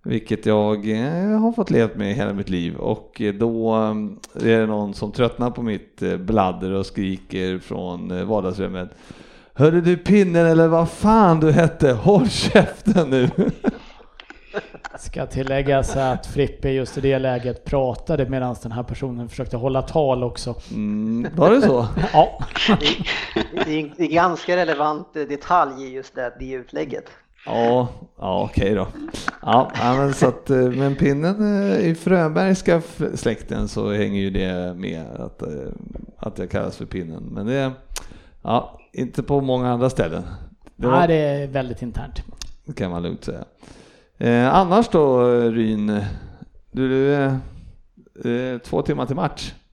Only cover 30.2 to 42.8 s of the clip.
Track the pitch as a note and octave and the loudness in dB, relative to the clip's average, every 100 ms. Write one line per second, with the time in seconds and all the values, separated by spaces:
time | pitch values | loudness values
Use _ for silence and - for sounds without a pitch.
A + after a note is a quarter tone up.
30.2 | C#3 - - C3 B2+ B2+ C#3 C#3 D#3 C#3 | 2 2 0 2 4 2 0 2 2 2
31.2 | E3 G#3 G#3 G3+ G3+ G3 F3 E3 - F#3 | 0 0 0 2 2 2 2 0 2 2
32.2 | D#3 D#3 F#3+ F#3 - E3+ E3 - D3 - | 4 2 2 2 4 2 0 -6 -6 -2
33.2 | - G#2+ - A2+ G#2+ A2 G#2 G#2 G2+ G2+ | -2 -4 -6 -4 -4 -2 -2 0 0 -2
34.2 | G2 F#2+ F#2 F2+ F2+ F2+ F#2+ E2 C2 - | -2 -2 -2 -4 -6 -6 -8 -8 -10 -10
35.2 | A#1+ - - D2 C2 - - - - - | -12 -10 -10 -8 -10 -12 -14 -14 -16 -12
36.2 | - G2+ F#2 G2 G2 - - F#2+ E2 D#2 | -12 -8 -6 -4 -6 -8 -10 -8 -8 -12
37.2 | - G2 G#2 C3+ C3+ B2+ - - - - | -12 -8 -4 -2 -4 -6 -14 -14 -14 -20
38.2 | - - - A#2+ - - _ - B2+ - | -20 -12 -2 -2 -2 -18 _ -8 -6 -6
39.2 | B2+ C#3+ C3+ B2+ B2 A#2+ B2+ A#2+ E2+ E2 | -2 0 0 0 0 0 0 0 -2 -4
40.2 | F2+ F#2 - - - - B2 F3 F3 D#3+ | -8 -14 -16 -20 -20 -4 2 4 4 2
41.2 | D3 C#3+ C#3 C3+ B2+ A#2 B2 G#2+ C#3+ - | 2 -2 -4 -4 -6 -8 -8 -8 -8 -10
42.2 | - - - - - - | -12 -14 -16 -14 -14 -6